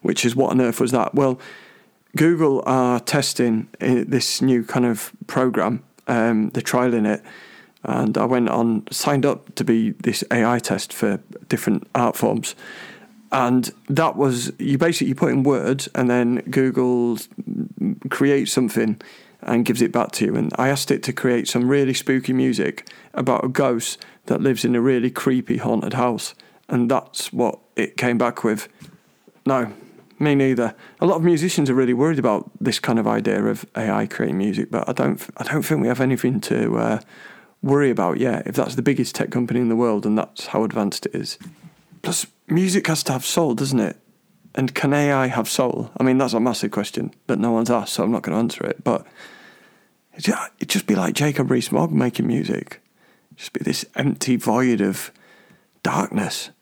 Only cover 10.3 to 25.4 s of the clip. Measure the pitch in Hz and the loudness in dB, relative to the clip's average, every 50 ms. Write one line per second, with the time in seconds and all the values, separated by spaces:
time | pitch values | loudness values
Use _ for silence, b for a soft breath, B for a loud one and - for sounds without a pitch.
10.3 | 117 120 110 113 123 117 - - 92 98 - - - - 117 104 98 - - _ | 0 2 4 2 2 0 0 -2 -4 -4 -4 -10 -4 -2 -2 -2 -2 -4 -6 _
11.3 | - - - _ - 113 - 117 101 - - - _ 123 120 110 - - - 110 | -20 -20 -6 _ -4 -2 0 0 0 0 -2 -4 _ 0 0 0 0 0 0 0
12.3 | 104 117 - - - B B B B B B B B B B B B - - - | 0 -2 -4 -8 -12 B B B B B B B B B B B B -20 -8 -4
13.3 | - 135 127 120 127 127 117 - - - _ - 139 143 165 156 - 110 143 135 | -2 0 2 2 2 2 0 -2 -10 -12 _ -2 2 2 2 2 2 2 2 2
14.3 | 123 120 120 139 - - 139 139 143 131 160 170 165 - 139 123 135 - 185 143 | 2 0 -4 -6 -6 -6 -2 -2 2 2 2 2 2 0 0 -2 0 0 0 2
15.3 | 123 139 131 143 139 113 73 107 139 135 135 - _ - 127 120 123 123 123 120 | 2 2 2 2 2 2 2 0 -2 -2 -4 -6 _ 0 2 2 4 4 4 2
16.3 | 123 - - - - 135 131 131 - 131 127 123 123 123 120 120 117 107 - - | 0 0 -2 -2 0 2 2 2 2 2 2 2 2 2 2 0 -2 -4 -6 -14
17.3 | - - - - - - - - - - - 101 - - - 135 - - 139 139 | -14 -14 -10 -8 -6 -6 -6 -8 -6 -4 -2 -2 -2 -4 -6 -8 -2 0 2 4
18.3 | 143 139 120 - - 135 127 110 - 113 113 110 104 B B B B B B B | 4 2 2 0 0 0 0 0 0 0 0 0 -2 B B B B B B B
19.3 | B B - - 120 117 117 117 120 120 117 - - 120 107 - - - 107 101 | B B -4 0 0 2 2 2 2 2 2 2 2 0 -2 0 -2 -2 0 0
20.3 | - 113 110 - - - 123 135 143 139 - - 139 - - - 127 - - 127 | 2 0 -2 -2 -2 0 0 0 0 0 0 -2 -2 -2 -2 -6 -6 -2 0 2
21.3 | 120 120 - - - 120 123 127 143 143 139 131 127 - - - 135 131 123 - | 2 2 0 0 -2 0 2 2 4 4 2 2 0 -2 0 0 0 0 0 0
22.3 | 131 127 131 131 117 - 80 71 - - - B B B B B B - 127 135 | 0 2 2 0 0 0 -2 -2 -4 -6 -16 B B B B B B -2 0 2
23.3 | 120 - - 127 127 - 139 131 123 113 - - - B B B B B B - | 2 2 0 0 0 2 2 2 0 -2 -4 -6 -10 B B B B B B -4
24.3 | - 80 95 135 123 113 - 120 123 120 117 135 131 120 113 127 - - - 139 | -2 0 2 0 0 2 0 0 2 2 2 2 2 2 0 -2 -2 0 0 0
25.3 | 131 127 | 0 0